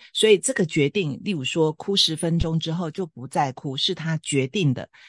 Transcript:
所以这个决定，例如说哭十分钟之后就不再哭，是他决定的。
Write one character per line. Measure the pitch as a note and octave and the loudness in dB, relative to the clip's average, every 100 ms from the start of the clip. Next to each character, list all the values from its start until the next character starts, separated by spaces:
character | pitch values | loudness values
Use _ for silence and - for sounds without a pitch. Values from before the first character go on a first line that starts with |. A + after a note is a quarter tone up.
| - | -8
所 | - A3 | 2 6
以 | F#3+ | 6
这 | - | 4
个 | C4 E3 | 0 0
决 | D#3+ C#3 | 2 2
定， | G#3 D3+ B2+ | 2 -2 -4
例 | G#3 | -4
如 | E3 | -4
说 | B2+ E3+ D#3 | -2 0 0
哭 | D3+ - G3 | 0 -2 0
十 | - D#3+ | 0 0
分 | E3+ E3+ | 0 0
钟 | D#3+ E3 | 0 -2
之 | D#3+ | -2
后 | E3 E3 | -4 -6
就 | F#3+ F3 | -6 -10
不 | - B2+ | -10 -6
再 | F3 C#3 | -2 -2
哭， | - D3 C3 | -2 -8 -4
是 | - E3+ | -4 -2
他 | D#3+ D#3+ | -4 -4
决 | - C#3 C3 | 0 0 0
定 | G#3+ D3+ | 2 2
的。 | A#2+ - _ | 0 -4 _